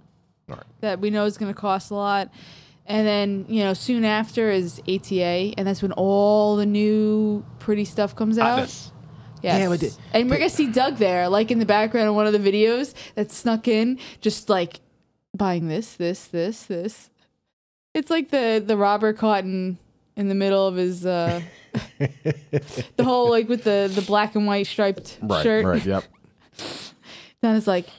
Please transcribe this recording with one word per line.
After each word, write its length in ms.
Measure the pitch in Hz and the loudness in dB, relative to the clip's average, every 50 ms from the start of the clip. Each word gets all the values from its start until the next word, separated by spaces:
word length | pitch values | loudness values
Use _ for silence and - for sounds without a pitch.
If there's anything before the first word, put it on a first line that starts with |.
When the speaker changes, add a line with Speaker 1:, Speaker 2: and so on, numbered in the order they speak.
| _ _ _ _ _ _ _ _ _ - | _ _ _ _ _ _ _ _ _ -18
Speaker 1:
All 60 | - | -16
right. 80 | - - - - - | -16 -18 -20 -14 -8
Speaker 2:
that 180 | - 214 190 180 | -6 -4 -4 -2
we 80 | 196 208 | -2 -2
know 160 | 208 214 208 | 0 0 0
is 140 | 214 208 - | 0 -2 -4
gonna 160 | 214 196 202 | -6 -6 -6
cost 360 | - - 202 190 196 - - | -4 -4 -2 -2 -2 -4 -6
a 40 | 208 | -6
lot, 360 | 202 202 202 202 196 190 - - - - - - - - - _ _ _ | -4 -2 0 0 -2 -2 -4 -10 -20 -20 -20 -20 -20 -20 -20 _ _ _
and 220 | - 208 214 214 | -4 -2 0 2
then, 400 | 214 208 202 202 202 202 196 190 - | 2 2 0 0 -2 -2 -4 -6 -2
you 140 | 220 220 202 | -2 0 0
know, 80 | 196 | 0
soon 320 | 190 - - - 254 233 226 | 0 -2 -2 -2 0 0 2
after 460 | 214 214 214 220 220 - 240 226 220 | 2 2 0 -2 -2 -2 0 2 2
is 320 | 196 190 180 170 - - - | 2 2 0 -2 -6 -8 -6
A 120 | - 190 196 | -4 -4 -4
T 240 | - - 196 180 | -4 -2 -2 0
A, 320 | 180 175 175 180 185 208 220 | 0 0 0 0 -2 -2 -4
and 100 | - 196 | -2 -2
that's 140 | 196 196 - | -2 -2 -2
when 120 | 202 190 | -4 -4
all 640 | - - 185 196 196 202 202 208 208 214 208 208 208 | -2 0 0 2 4 4 4 4 4 4 4 4 2
the 100 | 208 208 | 2 2
new 760 | 208 208 208 208 214 214 214 214 214 214 214 214 214 208 208 - - - - | 2 2 2 2 4 4 4 2 2 2 2 2 0 0 -2 -6 -10 -16 -8
pretty 280 | - - 208 208 208 | -2 -2 0 0 0
stuff 280 | - - - 208 196 - | -2 -2 -2 -2 -2 0
comes 220 | - 220 214 220 226 | -2 0 0 2 2
out. 120 | 233 233 240 262 | 2 2 2 0
Speaker 3:
Hotness. 340 | 254 - - - - - - - - - - - - - - - | 0 -2 -6 -14 -18 -18 -20 -20 -20 -20 -20 -20 -20 -20 -14 -6
Speaker 2:
Yes. 200 | - - 175 190 | -2 0 2 2
Speaker 1:
Yeah, 80 | 190 175 | 2 2
but 120 | - 165 | 2 0
the, 160 | - - - - - - | -2 -4 -6 -8 -8 -2
Speaker 2:
And 160 | - 220 247 254 | 0 2 2 2
we're 80 | 269 | 2
Speaker 1:
the 40 | 285 | 2
Speaker 2:
gonna 100 | 311 339 | 2 0
see 160 | - - 302 247 | 2 0 0 2
Doug 260 | 220 254 254 277 285 | 2 2 2 2 2
there, 320 | 220 214 185 180 180 180 180 | 2 2 2 2 2 2 2
like, 200 | 190 208 220 220 | 2 2 2 2
in 80 | 247 226 | 2 0
the 60 | 226 | 2
background 420 | 185 208 214 214 220 220 233 214 214 | 4 4 2 2 2 2 2 2 2
of 60 | 208 | 2
one 120 | 208 214 | 2 2
of 80 | 214 208 | 4 4
the 40 | 208 | 4
videos 540 | 202 196 196 208 214 226 233 247 285 277 - - - - - | 2 4 4 4 4 4 4 2 -2 -4 -8 -16 -18 -10 -6
that 160 | - 208 214 | -4 -4 -4
snuck 360 | - - - 240 226 220 226 247 | -4 -4 -2 0 0 0 0 2
in, 300 | 226 214 226 247 262 254 - - - - | 2 2 2 0 -2 -4 -8 -18 -10 -4
just, 280 | - 220 208 - - - | -2 -2 -2 -2 -2 0
like, 300 | 208 185 175 170 - - _ _ _ _ _ _ _ _ _ _ - 185 | 0 0 0 -4 -8 -18 _ _ _ _ _ _ _ _ _ _ -6 -2
buying 300 | 208 190 180 170 165 160 | -2 0 0 -2 -2 -4
this, 260 | 156 196 226 - - | -4 -6 -6 -8 -8
this, 320 | - 180 170 180 - - | -4 -4 -4 -4 -6 -10
this, 380 | - - 170 165 196 226 - - | -8 -6 -4 -4 -4 -6 -8 -10
this. 460 | - 196 170 175 214 - - - - _ _ _ _ _ _ _ _ _ _ _ _ _ _ _ _ - | -8 -8 -6 -6 -8 -10 -12 -18 -20 _ _ _ _ _ _ _ _ _ _ _ _ _ _ _ _ -4
It's 160 | 320 285 - | -4 -2 -2
like 180 | 330 330 269 - | -2 -2 -2 0
the, 320 | - 269 247 226 220 220 208 | 0 0 2 2 0 0 0
the 120 | 202 220 | 0 0
robber 360 | 202 202 202 208 208 214 214 | 2 2 2 2 2 0 0
caught 320 | 214 214 226 220 214 196 190 | 0 2 2 2 2 2 0
in, 340 | 185 190 190 185 185 185 - _ _ _ _ _ _ - | -2 -4 -4 -4 -4 -6 -8 _ _ _ _ _ _ -6
in 120 | - 202 196 | -4 -2 0
the 60 | 196 | 0
middle 320 | 196 196 196 196 196 196 | 0 2 2 2 2 2
of 100 | 190 180 | 2 0
his, 300 | 180 180 180 185 175 180 | 0 -2 -2 -2 -4 -4
uh, 340 | 185 180 175 170 170 170 170 165 175 - - - - | -2 -2 0 0 -2 -2 -4 -6 -12 -18 -20 -16 -10
Speaker 1:
<laughs> 260 | - 226 - - - - | -8 -8 -8 -8 -6 -4
Speaker 2:
the 1080 | 143 - - - - 156 151 - - - - 139 143 - - 135 120 - - - 240 | -4 -4 -4 -4 -4 -4 -4 -4 -6 -4 -4 -4 -4 -4 -10 -10 -10 -6 -2 0 2
whole, 260 | 254 247 247 240 233 | 2 2 2 4 4
like, 180 | 233 226 226 220 | 4 2 2 0
with 160 | 247 226 240 | -2 0 2
the, 260 | 220 202 202 202 196 | 2 2 2 2 0
the 100 | 190 202 | 0 -2
black 320 | 190 185 202 208 208 208 - | -2 2 2 2 2 2 0
and 120 | 214 208 | -2 0
white 200 | 208 202 202 196 | 0 0 -2 -2
striped 520 | - - - 208 196 196 - - - - - | -4 -2 -2 0 0 -2 -4 -8 -18 -14 -8
Speaker 1:
Right, 200 | - 104 98 80 | -4 0 0 2
Speaker 2:
shirt. 220 | 78 226 214 220 214 | 2 2 2 2 2
Speaker 1:
right, 200 | 92 87 78 76 | 2 0 0 0
yep. 180 | 98 95 95 - - _ _ _ - _ _ _ _ _ - | 0 -2 -2 -4 -8 _ _ _ -20 _ _ _ _ _ -12
Speaker 2:
<laughs> 840 | - - - - - - - _ _ - - - - - _ - | -12 -10 -10 -12 -14 -16 -18 _ _ -20 -20 -20 -20 -20 _ -2
Then 140 | - 226 220 | 0 2 2
it's 140 | 220 214 208 | 2 2 2
like, 180 | 190 180 180 - - | 0 0 -2 -6 -16